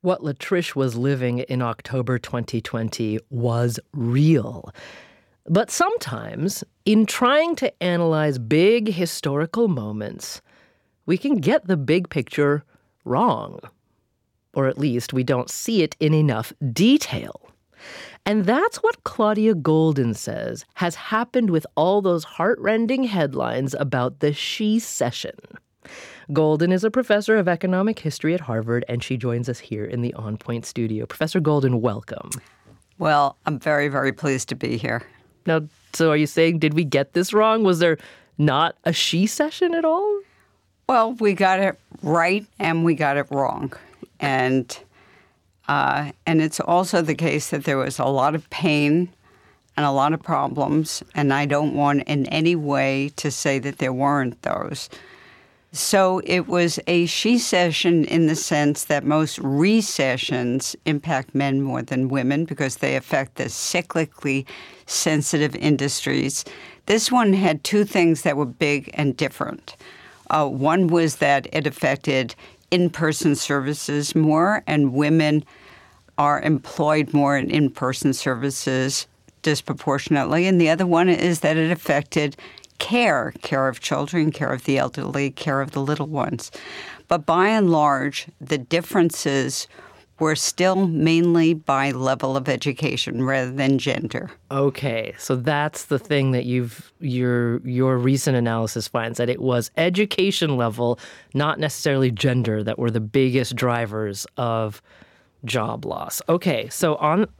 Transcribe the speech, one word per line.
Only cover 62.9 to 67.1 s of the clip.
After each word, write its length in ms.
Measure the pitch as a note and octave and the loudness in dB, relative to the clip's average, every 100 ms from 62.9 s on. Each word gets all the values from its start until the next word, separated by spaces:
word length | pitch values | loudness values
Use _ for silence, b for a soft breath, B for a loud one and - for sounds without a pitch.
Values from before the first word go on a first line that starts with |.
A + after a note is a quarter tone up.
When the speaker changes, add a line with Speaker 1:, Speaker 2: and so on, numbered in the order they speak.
| C3+ | -2
Speaker 2:
affect 400 | - D3 C3+ - | 0 -2 -2 -6
the 80 | |
cyclically 1000 | B2+ - - F3 - E3 D#3 - D3 C3+ C3+ B B B - | -6 -6 -4 -4 -2 -4 -4 -4 -2 -2 -4 B B B -8
sensitive 680 | - - D#3 - D#3 D3+ | -2 0 0 0 0 0
industries. 880 | - D3+ C#3 C#3 - - C#3 - - - B B B - | 0 0 2 0 -2 -2 -2 -2 -4 -10 B B B 0
This 260 | G#3+ A3 | 0 2